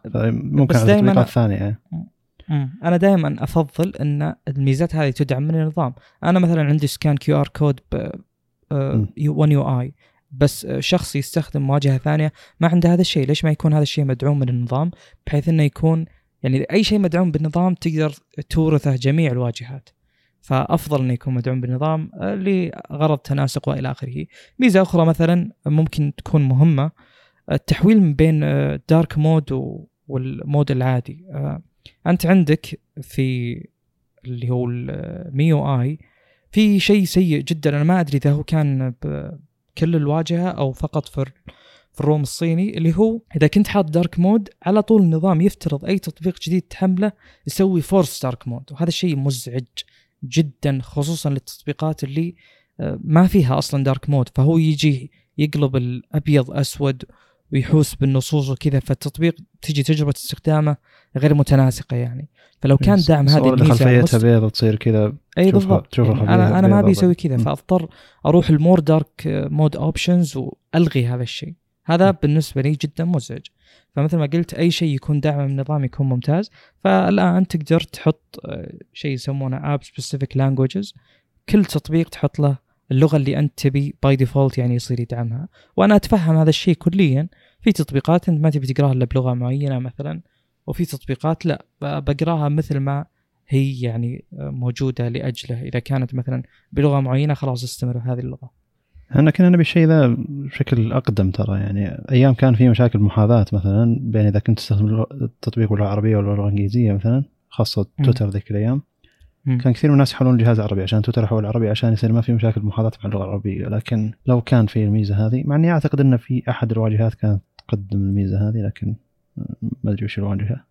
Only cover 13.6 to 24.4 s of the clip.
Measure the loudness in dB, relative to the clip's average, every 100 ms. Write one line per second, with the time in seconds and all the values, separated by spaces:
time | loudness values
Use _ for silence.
13.6 | 0 2 0 -2 -2 -2 -2 0 -2 -2
14.6 | -2 -2 -4 -6 _ _ -6 -2 0 2
15.6 | 0 0 0 0 -4 _ _ _ -2 -2
16.6 | 0 -2 0 0 0 0 0 -2 -2 0
17.6 | 0 -2 -4 -2 -2 -6 _ -16 -4 0
18.6 | 2 2 0 -2 0 0 0 -2 -4 -6
19.6 | -12 -16 -20 _ _ _ _ _ -4 -2
20.6 | 0 -4 -2 -2 -2 -4 -4 -4 -4 -4
21.6 | -4 -4 -2 -4 -6 -8 -6 -4 -2 -2
22.6 | -2 -8 -10 -2 0 0 -4 -4 -2 -4
23.6 | -4 -4 -6 -8 -10 -10 -12 -16